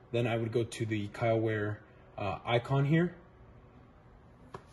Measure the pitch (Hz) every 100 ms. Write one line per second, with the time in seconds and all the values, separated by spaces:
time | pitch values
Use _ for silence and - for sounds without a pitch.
0 | - 117 120 113 113 120 113 - 110 107
1 | 101 - 117 113 110 107 104 107 - -
2 | - - 101 82 117 120 - 139 143 165
3 | 175 - - - - - - - - -
4 | - - - - - - -